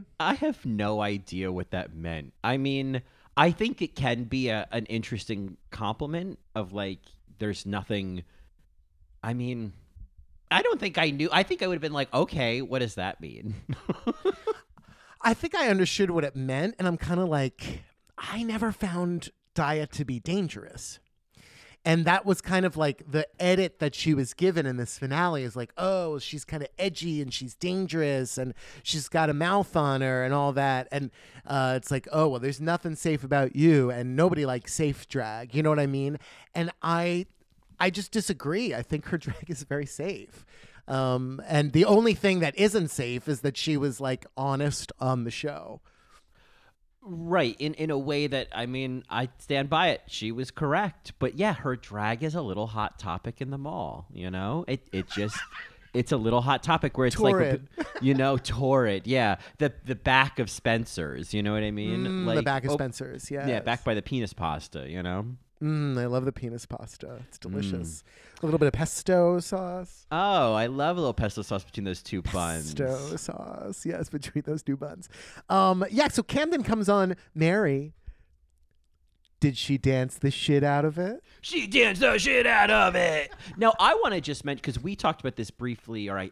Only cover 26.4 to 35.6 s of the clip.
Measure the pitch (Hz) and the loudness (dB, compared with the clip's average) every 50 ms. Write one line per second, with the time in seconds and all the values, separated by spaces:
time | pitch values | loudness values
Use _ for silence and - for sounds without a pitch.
26.4 | - - 160 151 143 - - - 185 196 160 - 160 170 156 147 143 127 117 - | -10 -8 -8 -8 -8 -8 -6 -4 -4 -4 -4 -4 -4 -4 -2 -2 -4 -4 -6 -8
27.4 | 131 123 - - - 180 180 190 190 151 156 165 156 143 139 135 127 117 - - | -8 -10 -10 -6 -4 -2 -2 -2 -2 -2 0 0 2 2 2 0 -2 -2 -4 -6
28.4 | 127 127 117 - - - - - - - - 160 131 - - 165 160 151 147 143 | -6 -6 -6 -10 -14 -18 -20 -12 -6 -4 -4 -4 -4 -2 0 2 2 2 2 2
29.4 | 165 175 196 202 190 - - 170 147 143 139 131 135 131 131 127 127 131 139 143 | 2 2 2 2 0 2 0 0 2 2 2 2 2 0 0 0 0 2 2 2
30.4 | 143 143 131 139 139 135 135 127 127 - 135 143 143 120 - - - - - - | 2 2 2 2 2 2 2 0 -2 -4 -4 -4 -4 -6 -10 -14 -20 -20 -20 -20
31.4 | - - 139 139 131 131 131 131 - - 139 135 - - 156 156 160 151 131 123 | -8 -2 0 2 2 2 2 0 -2 -2 -2 -4 -2 -2 2 4 4 4 2 0
32.4 | 120 139 139 123 156 165 170 170 - 170 156 - - 170 156 139 131 131 143 143 | -2 -4 -4 -2 -2 -2 -2 0 -2 -6 -6 -2 0 0 0 0 0 2 2 4
33.4 | 135 131 - 139 151 165 156 143 127 123 123 120 123 127 127 139 165 185 165 151 | 4 2 4 6 8 8 8 8 6 4 0 -2 -4 -2 2 4 4 4 4 2
34.4 | 147 131 127 123 - - - - 160 147 135 - - - - 135 117 110 107 113 | 0 -2 -2 -4 -4 -6 -2 0 0 0 0 -2 -8 -6 -4 -4 -4 -4 -6 -8
35.4 | 123 123 117 147 | -10 -4 -2 2